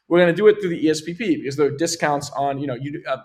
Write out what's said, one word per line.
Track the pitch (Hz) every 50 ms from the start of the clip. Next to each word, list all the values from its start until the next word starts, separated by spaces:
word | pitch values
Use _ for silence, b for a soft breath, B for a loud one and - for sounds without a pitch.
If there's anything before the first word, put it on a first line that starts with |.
| b
We're | - 160 175
gonna | 180 175 165
do | 170 208
it | 214 208 208
through | 202 175
the | 170 - 143
E | 156
S | 156 156
P | 156 170 170
P | 175 240 196 147
because | 101 113 131 135
there | 143 147
are | 135 -
discounts | 135 165 170 170 - 170 151 147 143 143 -
on, | - - 139 143 139 135
you | 143 139
know, | 123
you, | 123 135 147 147 147 - 151
uh, | 135 127 -